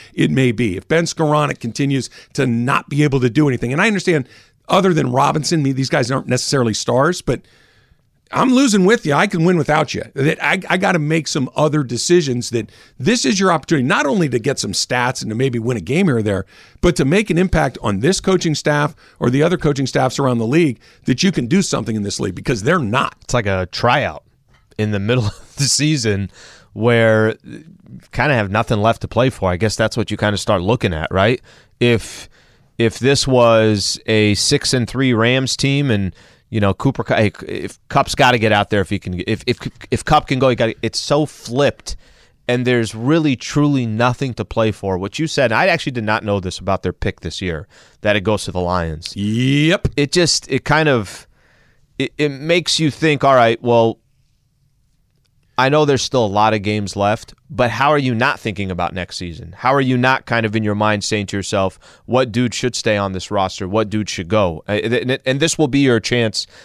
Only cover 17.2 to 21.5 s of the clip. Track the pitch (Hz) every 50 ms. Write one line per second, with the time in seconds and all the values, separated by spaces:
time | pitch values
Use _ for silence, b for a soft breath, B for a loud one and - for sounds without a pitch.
17.2 | 220 - 165 165 190 180 - 170 147 131 - - - 110 101 92 113 170 196 -
18.2 | - 190 190 180 - 165 147 - - 151 147 147 147 151 - b b b b -
19.2 | - 123 127 139 151 175 180 - - 151 139 139 135 120 - 143 131 131 - -
20.2 | 139 127 123 117 113 113 143 170 170 143 117 b b b b b _ - 135 -
21.2 | - 196 - 165 123 113